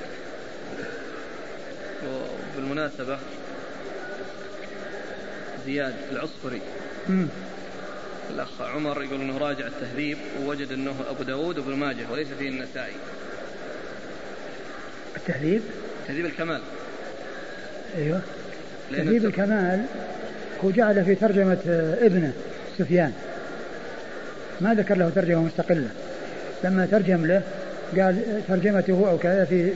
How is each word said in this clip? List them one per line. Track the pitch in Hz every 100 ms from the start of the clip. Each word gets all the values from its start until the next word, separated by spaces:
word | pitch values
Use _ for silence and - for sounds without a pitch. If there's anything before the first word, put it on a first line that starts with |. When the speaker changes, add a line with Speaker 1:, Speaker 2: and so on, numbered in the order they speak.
| - - - - - - - - 65 - - 65 - 60 64 - - - - - 131
Speaker 1:
وبالمناسبة، | 131 - - - 139 135 143 147 - 127 135 - - - - - - - 190 170 196 196 - 196 - 202 196 - - - - - - - 127 131
زياد | 143 135 117 -
العصفري، | 131 151 - 131 117 - - - - -
Speaker 2:
مم. | 190 156 - - - - - - - - - - 147
Speaker 1:
الأخ | 143 -
عمر | 127 139 151 143
يقول | 135 135
إنه | 135 135
راجع | 147 135 117
التهذيب، | - 120 123 147 147 - -
ووجد | 139 143 139
إنه | 135 135 131 -
أبو | 135
داود | 127 135 165 147
وابن | 135
ماجه، | 135 143 120 110
وليس | 127 147 131
فيه | 139
النسائي. | 131 127 139 113 - - - - - - - - - - - - - 190 196 - - - - - - - -
Speaker 2:
التهذيب؟ | - 135 151 214 - - - - -
Speaker 1:
تهذيب | 143 170
الكمال. | 143 165 139 - - - - - - - - - - - - - 180
Speaker 2:
أيوه. | 147 185 - - - - - - -
Speaker 1:
لأن | 139 156
Speaker 2:
تهذيب | 233 214
Speaker 1:
الت- | 185
Speaker 2:
الكمال | 202 214 180 185 247 - - - - - - -
هو | 190
جعل | 190 214 202 180
في | 190
ترجمة، | 214 196 190 180 170
آه، | 165 160 185 233
ابنه | 180 151 - - - - -
سفيان، | 156 180 151 104 - - - - - - - - - - - - - -
ما | 202
ذكر | 220 196 190
له | 170 190
ترجمة | 175 165
مستقلة. | 165 - - 170 120 - - - - - - -
لما | 180 190 180
ترجم | 208 185 180 160
له | 190 185 - - - - 175
قال: | 190 185 233 208 185
"ترجمته | 185 196 196 185 180 202
أو | 165
كذا | 170 196 165
في، | 180 175